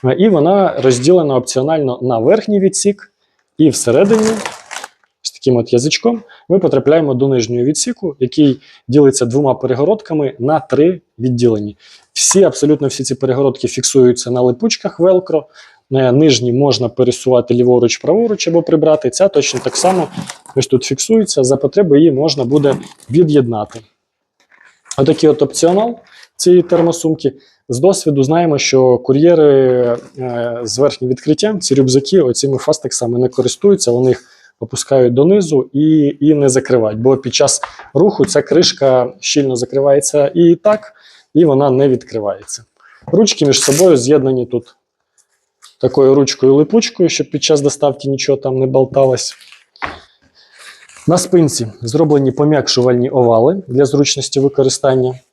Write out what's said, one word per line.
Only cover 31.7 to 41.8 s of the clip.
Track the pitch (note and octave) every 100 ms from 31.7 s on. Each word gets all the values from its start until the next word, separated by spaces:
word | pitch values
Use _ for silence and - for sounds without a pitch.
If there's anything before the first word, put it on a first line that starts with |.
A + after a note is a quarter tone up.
рюкзаки | C#3 C3 C3 C#3 F#3+
оціми | C3 A2+ C#3 C3
фастексами | - D#3 B2 - A#2 B2
не | B2+
користуються, | - B2 - G3+ F#3+ -
вони | A#2+ B2+
їх | A#2 _ _ _ _
опускають | A#2 B2+ - C3+ B2
донизу | B2 D#3 G#3 E3 C#3+ C3
і, | C#3 D#3 D#3 C#3+ -
і | D3
не | D3+ C#3
закривають. | B2+ B2+ B2+ A2 G#2+
Бо | B2+ C3+
під | C3+
час | - C#3 - - - -
руху | C3+ G3 -
ця | C3 D3
кришка | C#3+ D#3 F3+ - C3+ B2+ B2 -
щільно | - D3 C3+
закривається | A#2+ A#2+ C3+ C#3+ C#3 - D3 C#3+
і | E3+ E3+
так, | F3 G#3+ G#3+ - _ _ _ _
і | D3+
вона | E3 C3+ C#3+
не | B2+